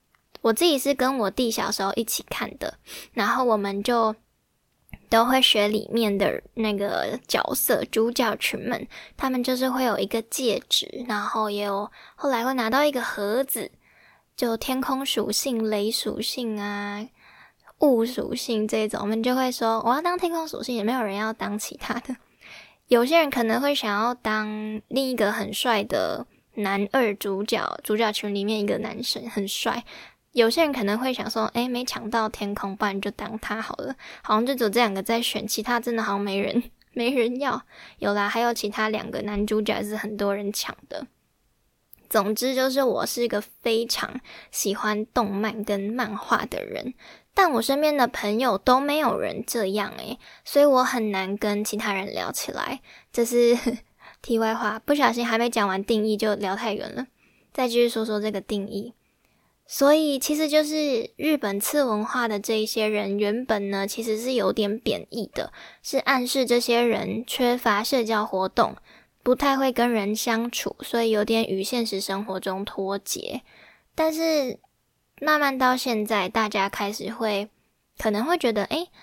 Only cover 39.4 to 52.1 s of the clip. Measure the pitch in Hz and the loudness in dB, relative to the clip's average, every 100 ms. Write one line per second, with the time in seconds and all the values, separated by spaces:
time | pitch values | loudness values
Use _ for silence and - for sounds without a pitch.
39.4 | 208 214 214 202 208 214 208 202 202 202 | 0 2 0 -2 -2 -6 -6 -2 -2 -2
40.4 | 202 - - - - - - _ _ _ | -4 -4 -6 -10 -10 -12 -12 _ _ _
41.4 | _ _ _ _ _ - - 214 196 214 | _ _ _ _ _ -18 -2 0 0 0
42.4 | 254 262 262 269 254 - - - 233 208 | 0 0 0 2 2 0 -2 -2 -2 -2
43.4 | - - 233 226 226 - - 254 - - | -6 -6 0 0 0 -4 -4 -8 -14 -20
44.4 | - - 214 202 214 208 220 240 202 196 | -10 -4 -4 -2 -2 -2 -2 0 0 0
45.4 | 214 226 208 202 202 247 202 208 - 233 | -2 -4 -4 -2 -2 -4 -4 -6 -2 0
46.4 | - - 50 - 254 - - - _ - | 0 -6 -6 -8 -8 -10 -16 -20 _ 2
47.4 | 349 233 226 277 302 285 240 - 208 220 | 4 4 2 2 2 4 2 0 -2 0
48.4 | 262 202 - 254 285 302 294 - - - | 2 2 4 4 4 2 2 0 -2 -4
49.4 | - 233 190 208 - 65 - - - - | -4 -2 0 0 -4 -6 -10 -12 -16 -20
50.4 | - 285 294 254 247 247 214 190 190 202 | 2 6 8 8 4 2 0 0 -2 -2
51.4 | 208 208 214 214 226 196 196 | 0 0 -2 -2 -2 -2 -4